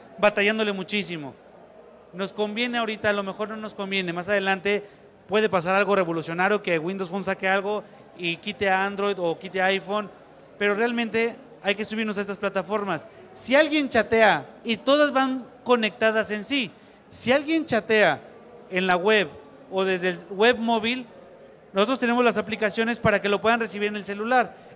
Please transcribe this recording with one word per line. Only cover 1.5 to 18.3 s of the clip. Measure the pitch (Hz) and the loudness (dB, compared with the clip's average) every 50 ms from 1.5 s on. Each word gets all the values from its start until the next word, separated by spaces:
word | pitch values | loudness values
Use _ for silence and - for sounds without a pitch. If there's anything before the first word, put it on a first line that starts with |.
| - - - - - - - - - - - - | -20 -20 -20 -20 -20 -20 -20 -20 -20 -20 -20 -16
¿Nos | - 180 196 190 | -10 -8 -8 -6
conviene | - 208 214 208 208 226 247 247 240 | -4 -4 -4 -4 -2 -4 -4 -2 -2
ahorita? | 240 233 214 220 208 220 214 | -2 -4 -4 -4 -2 0 0
A | 208 | 0
lo | 202 | 0
mejor | 196 190 185 - 214 208 | -2 -4 -6 -6 -6 -8
no | 220 | -8
nos | 220 214 208 | -10 -10 -12
conviene. | - - 202 190 196 196 190 175 | -8 -8 -6 -4 -2 -2 -2 -2
Más | 170 175 175 185 | -4 -4 -2 0
adelante | 208 202 196 196 190 185 156 202 208 196 202 - - - - - - - - - | 0 0 2 0 -2 0 0 -2 -2 -2 -4 -8 -20 -20 -20 -20 -20 -20 -8 -2
puede | 185 214 214 208 | 0 2 2 2
pasar | 180 180 156 180 190 | 2 0 2 2 2
algo | 196 208 185 202 | 2 4 4 4
revolucionario, | 190 185 165 170 165 151 165 165 175 185 202 214 202 | 2 2 0 0 -4 -4 -4 -2 0 2 2 2 0
que | 208 190 175 160 | 0 0 0 0
Windows | 151 175 196 196 190 160 | 0 -2 -4 -4 -6 -6
Phone | 170 202 | -6 -6
saque | 185 190 190 190 196 190 | -2 -4 -4 -2 0 0
algo | 190 202 185 202 214 208 202 - - - - - - | 0 0 0 -2 -4 -4 -6 -10 -18 -20 -20 -20 -12
y | - 175 170 170 | -6 -4 -4 -4
quite | 156 - 208 202 - 202 196 | -4 -6 -10 -6 -2 0 2
a | 185 190 196 | 2 2 0
Android | 202 202 190 202 202 202 190 | -2 -2 -2 -2 -2 -2 -2
o | 175 170 160 160 | -2 -2 -4 -4
quite | - 190 185 190 | -8 -8 -2 0
a | 185 | 0
iPhone, | 190 196 196 - 185 202 208 208 190 - - - - - - - - - - | 2 0 0 -2 -4 -4 -4 -4 -6 -12 -20 -20 -20 -20 -20 -20 -18 -8 -2
pero | 202 208 208 | 0 0 2
realmente | 202 233 247 240 233 233 220 196 226 226 233 214 - - - - - | 2 0 0 0 -2 -4 -2 -2 -2 -2 -2 -4 -8 -18 -20 -16 -8
hay | - 196 202 | -4 -4 -2
que | 202 214 | -2 -4
subirnos | 208 214 220 226 214 202 196 | -6 -4 -4 -4 -4 -4 -4
a | |
estas | 202 190 202 | -4 -6 -6
plataformas. | 185 202 196 175 196 180 170 208 214 202 196 170 147 - - - - - - | -4 -4 -2 -2 -2 -4 -2 -4 -4 -2 -2 -4 -6 -6 -12 -20 -20 -20 -20
Si | - - - - 254 | -18 -12 -4 2 4
alguien | 285 320 294 294 311 285 254 | 4 4 4 2 0 0 2
chatea, | - 233 208 214 226 226 220 202 175 147 131 - - - - | 0 0 2 2 4 6 6 6 4 2 0 -8 -18 -10 -4
y | 233 226 | -4 -4
todas | - - 262 277 294 294 285 | -2 2 2 4 4 4 4
van | 247 262 269 262 262 262 226 - - - | 2 0 0 0 -2 -4 -8 -12 -18 -8
conectadas | - 233 247 240 220 208 - - 226 220 220 220 208 - | 0 2 2 2 2 0 -2 2 0 2 2 2 -2 -2
en | 208 208 196 | -4 -8 -4
sí, | - 277 277 240 170 - - - - - - - - | -4 -2 -2 -2 -4 -8 -16 -20 -20 -20 -20 -20 -20
si | - - - 226 | -14 -6 0 2
alguien | 247 294 285 294 320 330 285 | 2 2 2 2 0 0 0
chatea | - 254 220 208 - 220 214 202 165 143 127 - - | 0 -2 -2 0 2 4 4 6 4 4 0 -6 -16